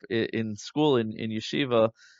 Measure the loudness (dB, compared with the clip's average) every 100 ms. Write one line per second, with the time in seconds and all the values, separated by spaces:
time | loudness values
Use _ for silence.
0 | -2 -2 0 -2 -4 -8 -6 0 2 4
1 | 0 -4 -6 -6 -4 -4 2 4 2 0
2 | -20